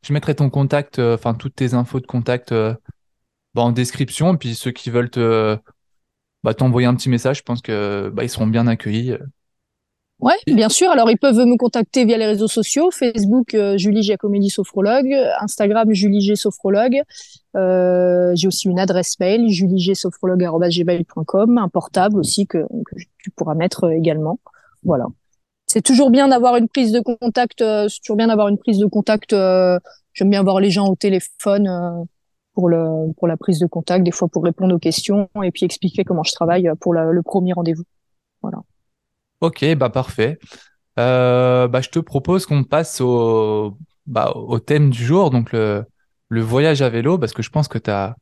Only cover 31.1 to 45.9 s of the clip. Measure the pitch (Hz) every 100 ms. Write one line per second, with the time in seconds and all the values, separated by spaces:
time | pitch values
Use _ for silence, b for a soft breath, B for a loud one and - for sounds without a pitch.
31.1 | 190 - - 208 202 196 180 175 170 170
32.1 | _ _ _ _ - 180 165 160 160 160
33.1 | 156 170 165 - 165 175 170 - 185 175
34.1 | - 175 - 170 165 185 175 165 160 -
35.1 | 202 190 208 185 - 180 - 180 - 185
36.1 | 180 156 - 170 175 175 156 - 165 160
37.1 | 170 165 196 185 175 165 165 175 _ _
38.1 | _ _ _ 208 - - _ _ _ _
39.1 | _ _ _ 165 - 143 160 127 131 127
40.1 | - 113 160 B B B B _ - 120
41.1 | 127 127 123 127 127 123 127 127 170 165
42.1 | 139 135 185 - 143 123 151 165 - 127
43.1 | 120 113 110 107 107 107 107 160 _ -
44.1 | 113 120 - 113 120 - 147 143 120 120
45.1 | 175 175 127 113 117 107 104 110